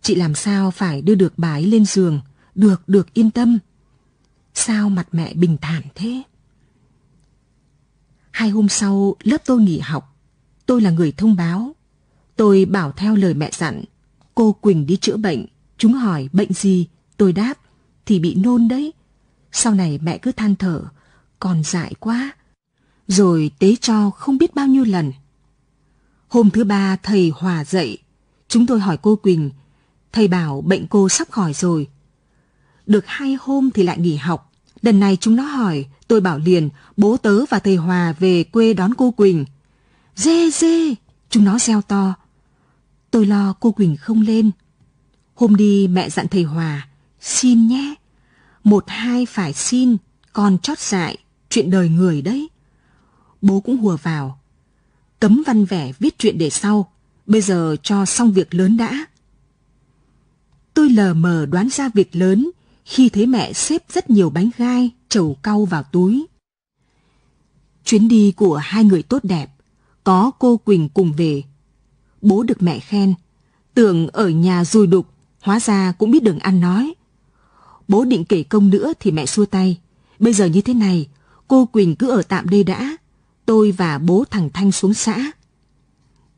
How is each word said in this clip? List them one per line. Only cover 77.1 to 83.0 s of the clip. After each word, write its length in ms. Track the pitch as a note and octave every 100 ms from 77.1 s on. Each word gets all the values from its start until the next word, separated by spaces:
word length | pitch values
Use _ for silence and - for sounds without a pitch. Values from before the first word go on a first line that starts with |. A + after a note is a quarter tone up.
| _ _ _ _ _ _ _ -
Bố 160 | G3+
định 200 | B3+ A3+
kể 180 | E3 F3+
công 280 | C#3+ G#3+ G3+
nữa 220 | G3 G#3+ E4
thì 100 | G#3+
mẹ 160 | D#3 C3+
xua 200 | - G3+
tay, 340 | F#3+ F#3 F3 _ _ _ _
"Bây 140 | A3+
giờ 140 | G#3 F#3
như 140 | E3+
thế 140 | A3
này, 340 | B3 G3+ F3+ C#3 _ _ _ -
cô 180 | C4 B3
Quỳnh 300 | A3 F3+ D3+
cứ 140 | C4
ở 120 | A#3
tạm 260 | E3+ F#3 F3
đây 160 | G3+
đã, 320 | F3+ F#3+ C4 D#4+